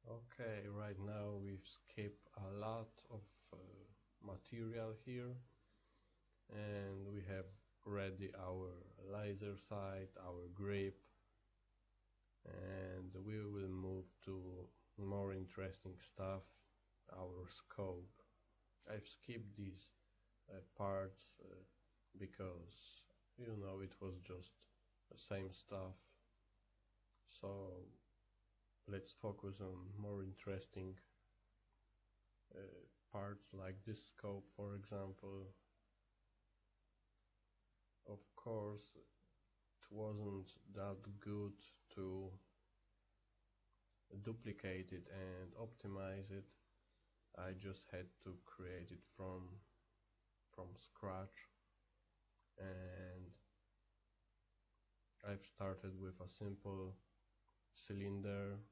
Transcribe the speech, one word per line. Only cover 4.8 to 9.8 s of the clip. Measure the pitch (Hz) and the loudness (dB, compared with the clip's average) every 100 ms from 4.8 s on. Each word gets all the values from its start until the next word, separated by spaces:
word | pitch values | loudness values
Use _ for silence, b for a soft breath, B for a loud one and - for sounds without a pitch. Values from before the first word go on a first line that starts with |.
| 110 110 - | 2 0 0
here, | 123 123 127 - - B B B B B B _ _ - | 0 0 -2 -6 -18 B B B B B B _ _ -6
and | 104 104 101 98 98 98 | -2 2 4 4 0 0
we | 104 | 0
have | 92 95 95 - - _ 107 | 2 0 0 -8 -18 _ 2
ready | 101 98 95 95 98 | 4 4 2 -2 0
our | 92 92 92 87 95 - 95 | 2 2 0 -2 -10 -10 -2
laser | 101 104 98 104 98 | 2 4 4 2 0
sight, | - 104 | 0 2